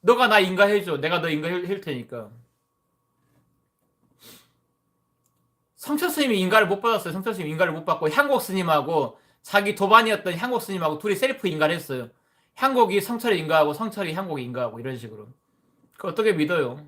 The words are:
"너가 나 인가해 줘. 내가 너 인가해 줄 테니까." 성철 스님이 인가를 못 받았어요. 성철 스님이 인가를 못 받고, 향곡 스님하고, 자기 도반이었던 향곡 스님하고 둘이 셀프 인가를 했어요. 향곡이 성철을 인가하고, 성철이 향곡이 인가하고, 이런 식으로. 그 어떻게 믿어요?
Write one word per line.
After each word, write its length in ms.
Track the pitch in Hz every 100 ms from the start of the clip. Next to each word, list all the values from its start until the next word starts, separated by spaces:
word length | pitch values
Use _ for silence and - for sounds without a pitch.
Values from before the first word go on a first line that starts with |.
"너가 260 | 185 240 240
나 120 | 214
인가해 440 | 190 185 202 208
줘. 140 | 175 147
내가 240 | 151 170
너 80 | 165
인가해 360 | 151 160 180 180
줄 160 | 196
테니까." 480 | 170 127 117 120 107 117 _ _ _ _ _ _ _ _ _ _ _ _ _ _ _ _ _ _ - - _ _ _ _ _ _ _ _ _ _ _ _ _ _
성철 340 | - 294 359
스님이 300 | 311 277 208
인가를 260 | 185 208 190
못 140 | 196
받았어요. 320 | 226 214 175
성철 200 | 180 208
스님이 180 | 185 156
인가를 220 | 160 175
못 120 | 160 170
받고, 240 | 165 156
향곡 320 | 160 285 254
스님하고, 760 | - 190 170 151 135 165 123 - _ _
자기 340 | - 202 202 202
도반이었던 600 | 196 220 220 208 185 165
향곡 260 | 247 240
스님하고 380 | - 190 160 151
둘이 160 | 208 196
셀프 320 | 269 269 190
인가를 280 | 156 156 170
했어요. 340 | - 131 117 _ _ _ _ -
향곡이 440 | 269 254 185 196
성철을 380 | 190 233 240 185
인가하고, 360 | 156 160 147
성철이 400 | 147 220 214 180
향곡이 300 | 160 190 147
인가하고, 360 | 123 123 120 117
이런 180 | 131 123
식으로. 300 | 113 107 107 - _ _ _ _ _ _
그 100 | -
어떻게 260 | 160 220
믿어요? 520 | 170 151 175 127 135